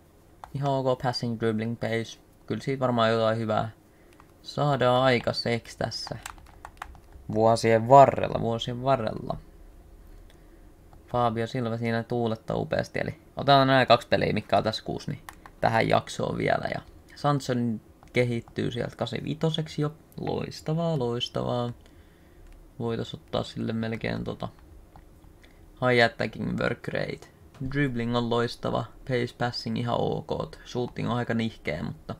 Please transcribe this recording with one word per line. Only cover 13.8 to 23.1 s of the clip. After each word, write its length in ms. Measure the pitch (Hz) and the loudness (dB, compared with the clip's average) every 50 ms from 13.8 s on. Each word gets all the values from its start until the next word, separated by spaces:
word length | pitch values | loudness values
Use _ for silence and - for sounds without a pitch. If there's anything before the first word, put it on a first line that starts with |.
| 123 | 6
kaksi 220 | - 117 120 - | 6 6 4 4
peliä, 260 | - 104 98 95 92 98 | 2 0 0 2 0 0
mitkä 240 | 101 - - - | -2 0 2 2
on 60 | 101 101 | 2 2
tässä 200 | 107 110 - - | 0 -2 -4 -6
kuusi, 280 | - - - - - | -8 -10 -8 -8 -8
niin 100 | - - - - - - - - - - | -10 -10 -12 -16 -20 -20 -20 -20 -6 -2
tähän 260 | - 113 113 113 110 | 0 2 2 2 2
jaksoon 500 | 107 110 113 - - - - - - - | 2 2 0 0 -2 -6 -6 -4 -4 -2
vielä. 280 | 57 - 50 50 50 - - - | -2 0 0 0 0 -2 -4 -6
Ja 80 | - - - - - - - - | -8 -10 -12 -20 -20 -20 -20 -10
Sanson 640 | - - 143 143 139 - - 127 120 120 120 110 107 - - - - - - - | -4 0 0 0 0 0 -2 -2 -2 -2 -2 -4 -6 -8 -14 -20 -20 -12 -2 0
kehittyy 580 | 123 123 120 120 117 - - - - 107 101 | 0 2 2 0 -4 -6 -6 -4 -4 -4 -2
sieltä 240 | 120 120 95 - - | -2 -4 -6 -6 -6
kahdeksanvitoseksi 840 | - 117 117 - - - - 147 - - 160 160 - 156 156 - - | -6 -6 -6 -6 -6 -6 -6 -4 -2 -2 -2 0 -2 -4 -4 -4 -4
jo. 100 | 151 147 151 - - - - | -4 -4 -4 -8 -18 -18 -12
Loistavaa, 800 | - - - - - - - - - - - 156 165 170 165 165 143 | -8 -4 -4 -4 -4 -4 -6 -10 -8 -6 -4 -2 -2 0 0 0 0
loistavaa. 720 | 123 120 117 120 - - - 131 127 127 123 120 120 120 120 - - - - - - - - - - - - - - - - - - - - - | -2 -2 -2 -4 -6 -6 -4 -4 -2 -2 -2 -2 -4 -4 -8 -10 -16 -20 -20 -20 -20 -20 -20 -20 -20 -20 -20 -20 -20 -20 -20 -20 -20 -16 -10 -6
Voitais 340 | 117 117 117 113 113 - | -4 -4 -4 -4 -4 -6